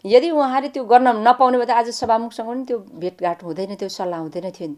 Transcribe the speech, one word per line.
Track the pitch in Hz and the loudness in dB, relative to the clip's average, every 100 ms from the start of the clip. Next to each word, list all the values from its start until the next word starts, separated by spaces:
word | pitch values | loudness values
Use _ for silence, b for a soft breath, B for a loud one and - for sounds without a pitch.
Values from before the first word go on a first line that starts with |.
| 190 | 4
यदि | 240 330 | 4 6
उहाँले | 311 269 262 277 | 0 0 0 -4
त्यो | 277 | -4
गर्न | 220 240 254 220 226 | 4 6 6 2 2
नपाउने | 247 254 247 | 4 4 2
भए | 240 | 2
त | |
आज | 240 233 | 0 0
सभामुखसँग | 233 233 226 233 233 226 | -2 0 0 -2 -10 -10
पनि | 254 254 | -8 -6
त्यो | 233 | -8
भेटघाट | 196 - 180 - 175 170 | -8 -10 -8 -4 -6 -6
हुँदैन | 175 160 196 196 | -8 -8 -8 -8
थियो, | 196 | -10
सल्लाह | - 185 165 | -8 -6 -6
हुँदैन | 160 175 180 | -8 -10 -10
थियो | 175 | -10
नि | 160 | -12